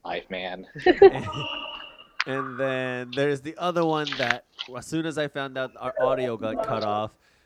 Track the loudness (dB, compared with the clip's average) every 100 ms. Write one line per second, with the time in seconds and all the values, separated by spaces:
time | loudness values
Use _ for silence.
0 | -6 -8 -6 -8 -8 -10 -14 0 4 10
1 | 10 10 -4 -8 -8 -8 -12 -14 -16 -20
2 | -14 -8 -4 -4 -4 -4 -2 -2 -2 -4
3 | -6 -2 0 0 -6 -6 -2 2 2 2
4 | 0 -2 0 0 -4 -16 -12 -12 -6 -4
5 | -4 -2 -4 -4 -6 -4 -6 -6 -6 0
6 | 2 2 0 -4 -4 -4 -4 -2 -2 -2
7 | -4 -8 _ _